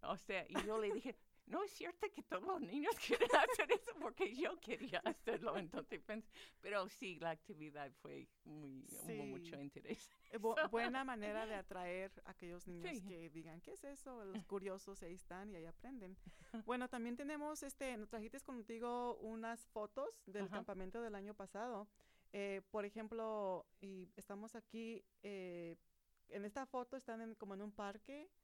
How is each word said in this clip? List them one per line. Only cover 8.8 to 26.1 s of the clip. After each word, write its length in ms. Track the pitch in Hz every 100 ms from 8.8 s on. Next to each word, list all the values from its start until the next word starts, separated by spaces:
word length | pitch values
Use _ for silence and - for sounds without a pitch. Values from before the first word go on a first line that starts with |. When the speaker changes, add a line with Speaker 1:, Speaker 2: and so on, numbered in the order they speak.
| -
Speaker 1:
hubo 160 | - -
Speaker 2:
Sí. 160 | 147 143
Speaker 1:
mucho 360 | 131 170 143
interés 480 | 143 147 - 220 - - -
en 60 | 226
Speaker 2:
Eh, 40 |
bu-, 140 | 214 233
Speaker 1:
eso. 100 | 311
Speaker 2:
buena 340 | 226 240 262
manera 420 | 262 233 208 214 220
de 80 | 214
atraer 560 | 190 190 180 180 190 - -
a 60 |
aquellos 360 | 190 180 175 170
niños 300 | 175 170 285
Speaker 1:
Sí. 40 | 190
Speaker 2:
que 220 | 175 165
digan, 280 | 160 160 160
"¿Qué 100 | -
es 100 | 381 277
eso?". 380 | 277 - 247 202
Los 180 | 196 185
curiosos 560 | 196 196 190 196 196
ahí 120 | 170 180
están 340 | - 180 208
y 40 | 190
ahí 100 | 165
aprenden. 500 | - 240 262 185 190 -
Speaker 1:
<laughs> 420 | - - 233 214
Speaker 2:
Bueno, 200 | 247 247
también 260 | 254 233 240
tenemos, 480 | 285 302 294 302
este, 340 | 277 - 269 240
nos 120 | 208
trajiste 300 | 233 220 269
contigo 720 | - 254 214 233 240 240 240 240
unas 480 | 220 226 226 233 -
fotos 540 | - 208 - 285 - -
del 160 | 196 196
Speaker 1:
Ajá. 120 | 208
Speaker 2:
campamento 440 | - 190 190 233
del 140 | 233 202
año 180 | 202
pasado. 540 | 208 196 202 240 226 208 _ - - -
Eh, 280 | 208 202 196 190
por 120 | 220
ejemplo, 840 | 202 208 220 226 220 214 202 180 - -
y 300 | 196 190 185 -
estamos 360 | - 202 220 233
aquí, 460 | - 220 226 226 - _
eh, 540 | 196 202 185 175 170 170 _ _ _